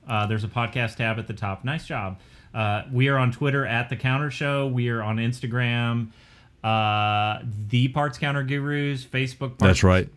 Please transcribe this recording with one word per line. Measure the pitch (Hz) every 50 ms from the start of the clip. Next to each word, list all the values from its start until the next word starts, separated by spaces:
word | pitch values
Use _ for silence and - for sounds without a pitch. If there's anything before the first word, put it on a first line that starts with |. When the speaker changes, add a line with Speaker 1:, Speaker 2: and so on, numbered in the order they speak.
| -
Speaker 1:
Uh, | - 113 107 104
there's | 101 110 107 110
a |
podcast | 104 - 123 120 113 - 127 117 107 -
tab | - 117 113 110 113
at | 107
the | - 101
top. | - 107 98 98 - -
Nice | 127 151 165 -
job. | - 151 117 101 95 95 - - - - - - - -
Uh, | 113 110 104 104 107 - 135
we | 127 123 131
are | 139 139 131
on | 127 123
Twitter | 123 - 147 139 135 139 135
at | 110 117 117 120 -
The | 127
Counter | - - 131 131 139 151 143
Show. | 127 - 151 143 143 139 139
We | 135 123 123 120 120
are | 117 113 107
on | 107 110
Instagram, | 113 113 117 123 - - 117 120 123 123 120 120 120 120 117 117 117 113 110 - - - - - - - - _ _ -
uh, | 110 110 110 107 107 107 107 107 104 104 104 104 107 107 107 123 117 104 104 104 104
The | 127 123 127 135
Parts | 127 151 147 147 131
Counter | - 156 143 143 143 135
Gurus, | 131 143 143 139 143 147 147 143 143 139 127 -
Facebook, | - - 127 135 127 - - 139 127 127
Speaker 2:
That's | - 101 95 90 -
Speaker 1:
Parts, | -
Speaker 2:
right. | 92 92 95 - - -